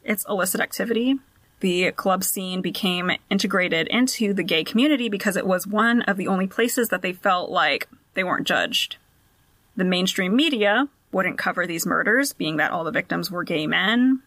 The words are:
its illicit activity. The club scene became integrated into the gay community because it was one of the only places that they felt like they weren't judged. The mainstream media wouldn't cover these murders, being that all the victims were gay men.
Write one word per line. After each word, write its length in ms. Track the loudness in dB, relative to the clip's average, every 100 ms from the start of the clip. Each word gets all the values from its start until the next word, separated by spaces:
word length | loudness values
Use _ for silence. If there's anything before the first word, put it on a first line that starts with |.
its 220 | -6 -4 -2
illicit 320 | -2 0 -2
activity. 540 | -4 -4 -2 0 2 0 _ _ _ -4
The 300 | 0 2 0
club 320 | 0 0 0 -2
scene 360 | -4 -4 -4
became 500 | -4 -2 -2 -2 -2 -4 -2
integrated 580 | -2 0 0 0 0 0
into 460 | 0 0 0 -2
the 100 | 0
gay 200 | 0 0 0
community 420 | 2 4 2 0
because 260 | -2 -2 -2
it 100 | 0
was 180 | -2 0
one 340 | 0 2 2
of 120 | 0 -2
the 100 | 0
only 200 | 0 0
places 420 | 0 0 0 0
that 120 | -2
they 100 | -4
felt 360 | -2 0 0 0
like 380 | 0 2 0 -4 -16 _
they 100 | -4 -2
weren't 220 | -2 0
judged. 480 | 0 0 -2 -2 -8 _ _ _ _ _ _ _ -2
The 60 | 0
mainstream 500 | 2 0 0 2 2
media 540 | 2 2 2 2 0 _ -6
wouldn't 260 | -2 -2 -2
cover 260 | -4 -2 -2
these 200 | -2 0
murders, 460 | 0 2 2 0
being 240 | -2 -4 0
that 140 | 0
all 120 | -2
the 80 | -2
victims 400 | -4 -4 -4 -4
were 120 | -6
gay 220 | -4 -2 0
men. 560 | 0 2 4 4 2